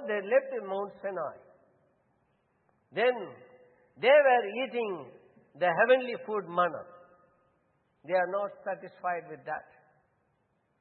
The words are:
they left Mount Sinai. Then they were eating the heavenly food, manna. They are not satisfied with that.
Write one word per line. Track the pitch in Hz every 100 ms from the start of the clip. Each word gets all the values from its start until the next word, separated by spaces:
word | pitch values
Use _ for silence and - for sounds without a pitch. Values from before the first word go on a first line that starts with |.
| 240
they | 208 196
left | 254 269 254 202
Mount | 196 202 -
Sinai. | 220 185 143 - - _ _ _ _ _ _ _ _ _ _ _ _ _ _
Then | 143 247 247 165 123 - - - _ _ -
they | 208 294 277
were | 247 208 220 262
eating | 240 220 175 127 - - _ _ 139
the | 175 165
heavenly | 233 262 247 220 -
food, | 214 170
manna. | 175 175 139 - - - _ _ _ _ _ _ _ _ _
They | 143
are | 185 180
not | 196 202 196
satisfied | - 180 180 - 185 175 151
with | 151 131
that. | 151 - - _ _ _ _ _ _ _ _ _ _